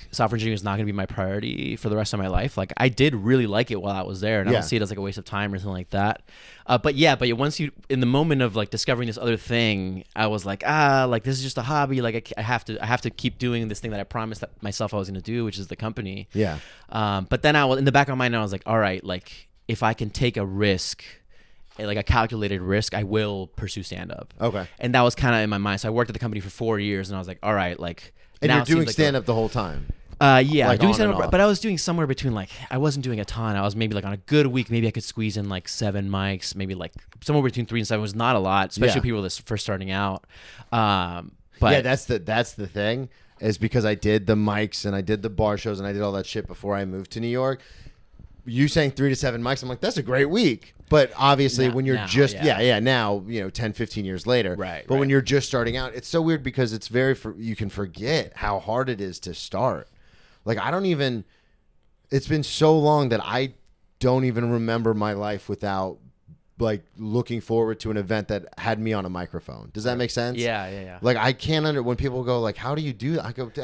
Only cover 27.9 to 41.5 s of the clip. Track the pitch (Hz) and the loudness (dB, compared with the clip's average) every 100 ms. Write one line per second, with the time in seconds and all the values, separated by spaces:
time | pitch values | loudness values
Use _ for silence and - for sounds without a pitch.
27.9 | 87 - - - - 147 123 123 165 131 | -10 -16 -20 -20 -2 2 4 4 2 2
28.9 | 131 151 135 104 113 110 120 92 73 71 | 2 2 2 0 0 0 -2 -4 -4 -6
29.9 | - - - 143 131 135 151 123 120 196 | -8 -10 4 6 8 6 4 4 4 4
30.9 | 214 214 196 - 180 208 196 220 175 - | 4 2 2 2 4 4 4 0 -2 -2
31.9 | 170 147 135 135 107 92 - - 131 151 | 0 0 -2 -2 -2 -6 -12 -6 0 0
32.9 | 139 127 107 98 113 113 101 101 107 110 | 0 -2 -4 -4 -4 -2 0 0 0 0
33.9 | 104 98 101 - 151 139 127 117 117 110 | 0 -4 -6 2 4 6 2 0 2 2
34.9 | 110 - 113 107 104 101 92 - - 107 | 0 -6 -4 -4 -2 -4 -6 -6 -4 -2
35.9 | 101 98 98 98 95 - 98 95 92 85 | -2 -2 0 -2 -2 -6 -6 -6 -6 -10
36.9 | - - - - 147 131 123 113 117 107 | -12 -20 -6 2 4 2 0 -2 -2 0
37.9 | 107 107 107 117 117 95 98 95 - 117 | -2 -2 0 2 2 4 2 2 2 2
38.9 | 127 120 110 92 - - 107 - 95 95 | 2 0 -2 -4 -6 -6 -6 -4 -4 -4
39.9 | 95 101 92 - - - - - 117 107 | -2 -2 -4 -10 -20 -20 -20 -2 2 4
40.9 | 95 87 87 - - _ | 2 0 -6 -12 -18 _